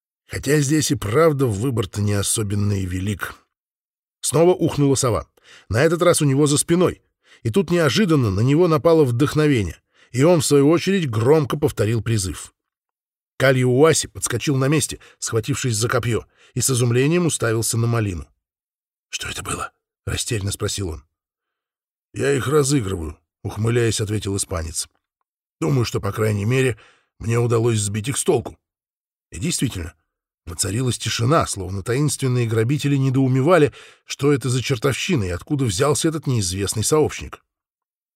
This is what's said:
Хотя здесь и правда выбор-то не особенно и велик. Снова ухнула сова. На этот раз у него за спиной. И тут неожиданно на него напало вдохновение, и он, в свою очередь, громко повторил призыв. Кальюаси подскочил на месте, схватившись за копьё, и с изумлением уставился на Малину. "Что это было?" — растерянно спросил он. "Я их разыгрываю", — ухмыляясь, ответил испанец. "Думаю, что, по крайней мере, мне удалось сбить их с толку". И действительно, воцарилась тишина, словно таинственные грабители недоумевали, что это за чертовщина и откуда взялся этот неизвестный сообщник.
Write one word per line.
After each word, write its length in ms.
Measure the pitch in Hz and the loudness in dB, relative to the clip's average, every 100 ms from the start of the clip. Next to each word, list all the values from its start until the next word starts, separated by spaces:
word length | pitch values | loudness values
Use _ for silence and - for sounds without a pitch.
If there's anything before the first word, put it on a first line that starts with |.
| _ _ _ | _ _ _
Хотя 300 | - 135 151 | -8 0 0
здесь 300 | 139 156 - | 2 0 0
и 40 | |
правда 520 | 123 101 123 165 139 135 | -2 0 2 4 4 0
выбор-то 540 | 95 131 113 98 104 | 0 -2 -2 -4 -2
не 140 | 104 | 0
особенно 580 | 101 95 - 104 101 101 | 0 -2 -4 -2 -2 0
и 140 | 101 95 | -2 -4
велик. 480 | 92 98 101 - - _ _ _ _ _ _ _ _ | -4 -4 -6 -8 -12 _ _ _ _ _ _ _ _
Снова 320 | - 147 170 | -2 2 4
ухнула 400 | 180 165 - 143 | 4 0 2 2
сова. 340 | 131 127 98 - _ _ - - | 2 0 -2 -6 _ _ -20 -4
На 140 | 104 | 2
этот 180 | 160 165 | 2 2
раз 220 | 175 160 | 2 4
у 20 | |
него 220 | 147 131 147 | 2 4 2
за 100 | 143 | 2
спиной. 460 | - 170 160 - _ _ _ - | 2 2 2 0 _ _ _ -10
И 80 | 117 | -2
тут 200 | 196 165 | -2 0
неожиданно 600 | 175 151 123 208 156 113 | 2 2 2 2 2 2
на 100 | 92 | 2
него 280 | 123 147 180 | 2 4 4
напало 360 | 151 170 165 | 4 4 4
вдохновение, 760 | 139 120 143 151 151 131 87 - _ _ _ | 4 2 0 2 2 2 0 -8 _ _ _
и 100 | 120 | 0
он, 180 | 156 175 | 4 4
в 60 | - | 4
свою 240 | 143 139 | 4 6
очередь, 400 | 170 - 196 156 | 4 2 0 0
громко 480 | 110 117 160 135 147 | 0 4 4 2 -2
повторил 440 | 143 - 107 117 | -2 0 -2 0
призыв. 520 | 107 113 92 73 - _ _ _ _ _ _ _ _ - | 0 -2 -2 -8 -14 _ _ _ _ _ _ _ _ -2
Кальюаси 680 | 135 131 127 123 156 143 - | 2 2 2 4 4 4 -2
подскочил 500 | - - 120 - 131 | -8 -6 -4 -2 0
на 120 | 135 | 0
месте, 320 | 151 - - - _ | 0 -2 -8 -16 _
схватившись 580 | - 113 107 131 131 107 | -6 -4 -4 -4 -2 -2
за 120 | 117 | -2
копьё, 360 | 123 113 107 - _ _ | -2 -2 -4 -6 _ _
и 60 | - | -4
с 100 | 117 | -2
изумлением 560 | 123 120 120 139 175 165 | 0 2 2 2 2 0
уставился 500 | - 113 110 110 113 | 0 -2 -2 -2 -2
на 120 | 117 | 0
Малину. 400 | 117 104 82 - _ _ _ _ _ _ _ _ | 0 -2 -6 -12 _ _ _ _ _ _ _ _
"Что 200 | - - | -12 -10
это 140 | - | -10
было?" — 300 | - - - - _ _ - | -10 -8 -10 -14 _ _ -8
растерянно 460 | 85 - 113 98 | -6 -4 -4 -4
спросил 380 | - 104 - 95 | -4 -4 -4 -6
он. 140 | 71 - _ _ _ _ _ _ _ _ _ _ | -8 -14 _ _ _ _ _ _ _ _ _ _
"Я 180 | 110 131 | -4 -2
их 140 | 139 104 | 0 0
разыгрываю", — 680 | 151 135 143 95 90 78 - _ _ | 2 2 0 0 -4 -8 -12 _ _
ухмыляясь, 580 | 101 104 113 120 113 - | -10 -2 0 2 0 0
ответил 360 | 101 107 98 98 | -4 -4 -4 -6
испанец. 520 | - 87 80 - - _ _ _ _ _ _ _ | -4 -6 -8 -10 -12 _ _ _ _ _ _ _
"Думаю, 240 | 160 135 | -2 0
что, 160 | 110 120 | 0 -2
по 120 | 98 | -4
крайней 320 | 101 107 104 | -2 -2 0
мере, 340 | 101 131 131 107 - _ _ _ | 0 2 0 -2 -10 _ _ _
мне 200 | 113 117 | -2 0
удалось 400 | 120 113 120 110 | 2 2 2 0
сбить 300 | 101 107 107 | -2 -4 -4
их 80 | 127 | -4
с 80 | |
толку". 340 | - 139 - - _ _ _ _ _ _ _ | 0 0 -2 -12 _ _ _ _ _ _ _
И 80 | - | -8
действительно, 560 | 139 - 127 92 82 - _ _ _ _ | -4 -2 -4 -4 -10 -14 _ _ _ _
воцарилась 540 | - 82 98 107 131 - | -12 -6 -4 -2 -2 -4
тишина, 480 | 113 - 117 160 - | -4 -2 2 2 0
словно 360 | 98 92 98 | -4 -8 -8
таинственные 640 | 92 123 147 - 131 123 117 | -4 -2 -2 -2 -2 -2 0
грабители 500 | 113 113 147 143 139 | 0 0 0 0 0
недоумевали, 760 | 135 127 135 131 139 180 147 - - _ | 2 2 2 2 4 4 4 0 -18 _
что 280 | - - 143 | -14 -2 0
это 160 | 139 131 | 0 0
за 140 | 127 | -2
чертовщина 600 | - 123 143 120 - 160 | -2 -2 -2 -2 -2 -2
и 60 | 92 | -2
откуда 340 | 87 - 147 | -6 -4 -2
взялся 440 | 127 92 139 151 165 | 0 0 0 2 -2
этот 180 | 160 - | -2 -2
неизвестный 580 | 120 92 92 98 113 | -2 -2 -4 -4 -4
сообщник. 600 | 104 156 123 - 71 - _ _ _ _ _ _ _ | 0 2 2 -2 -12 -16 _ _ _ _ _ _ _